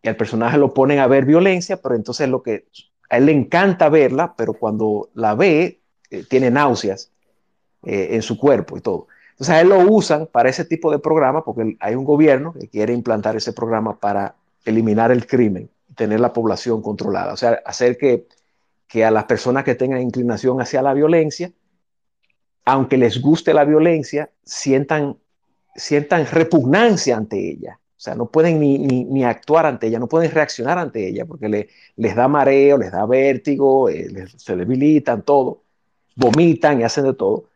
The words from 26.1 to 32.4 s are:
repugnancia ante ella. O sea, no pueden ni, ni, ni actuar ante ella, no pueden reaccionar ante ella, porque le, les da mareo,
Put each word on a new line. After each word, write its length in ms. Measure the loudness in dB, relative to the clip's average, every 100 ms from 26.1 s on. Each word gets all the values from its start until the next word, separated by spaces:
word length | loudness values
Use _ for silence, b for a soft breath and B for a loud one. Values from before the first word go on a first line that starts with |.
| -2 0
repugnancia 880 | 0 2 2 2 2 4 2 0 -4
ante 320 | -4 -6 -6
ella. 300 | -10 -16 -20 _ _
O 40 | -12
sea, 80 |
no 140 | -8 -2
pueden 320 | 2 2 2
ni, 180 | 2 2
ni, 260 | 0 -2
ni 200 | -2 -2
actuar 420 | -2 -4 0 2 2
ante 220 | -2 -4
ella, 120 | -4
no 80 | -2
pueden 220 | 0 0
reaccionar 480 | 0 -2 -4 -4 -4
ante 300 | -4 -6 -6
ella, 180 | -8 -10
porque 240 | -8 -4
le, 200 | -4 -6 b b -4
les 200 | -2 0
da 120 | 2
mareo, 500 | 2